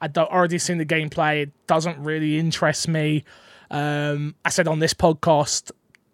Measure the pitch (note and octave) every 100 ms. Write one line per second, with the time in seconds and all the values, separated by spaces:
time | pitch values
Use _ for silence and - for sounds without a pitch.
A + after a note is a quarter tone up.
0 | D#3 D#3+ D#3 F3+ F3 F3 - E3+ D#3 D#3+
1 | D3+ E3+ D#3 D3+ D3 - - E3 E3+ C#3+
2 | D3 D#3 D3+ D3+ E3 - D#3 - - D#3+
3 | D3+ D3+ - - - - - C#3+ D3 D3
4 | D3 D3 D3 - - - E3 D#3 D#3+ -
5 | F3+ D#3 E3+ D3 D3 - - - _ _
6 | _